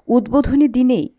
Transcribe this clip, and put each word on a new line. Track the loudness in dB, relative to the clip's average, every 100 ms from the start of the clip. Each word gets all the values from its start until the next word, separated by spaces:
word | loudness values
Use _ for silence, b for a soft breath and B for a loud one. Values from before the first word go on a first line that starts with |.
| -2
উদ্বোধনী | 0 0 -2 0 0 0
দিনেই | 0 0 0 -4